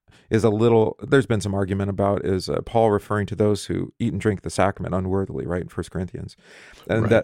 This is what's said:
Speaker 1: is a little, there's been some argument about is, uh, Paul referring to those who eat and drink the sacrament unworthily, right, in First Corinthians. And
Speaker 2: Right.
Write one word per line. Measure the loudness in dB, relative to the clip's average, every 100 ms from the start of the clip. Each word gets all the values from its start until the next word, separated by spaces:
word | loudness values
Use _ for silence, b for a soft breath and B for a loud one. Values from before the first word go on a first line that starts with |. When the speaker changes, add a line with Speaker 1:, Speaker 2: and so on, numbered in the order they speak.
| _ b b
Speaker 1:
is | 2
a | 2
little, | 4 4 4 2 -2
there's | 0 2 2
been | -2
some | -2
argument | -2 -2 -2 -2
about | -2 0 0 0
is, | -2 -2
uh, | -4
Paul | 0 2 4
referring | 2 0 -4 -2
to | 0
those | 2 2 -2
who | -4 -4 -4
eat | -4
and | 0
drink | 0 -2
the | -4
sacrament | 0 0 0 -4 -4
unworthily, | -2 -2 -2 -6 -4
right, | -4
in | -6
First | -10 -8
Corinthians. | -8 -8 -10 -14 -16 B B B B B
And | 0
Speaker 2:
Right. | 2 2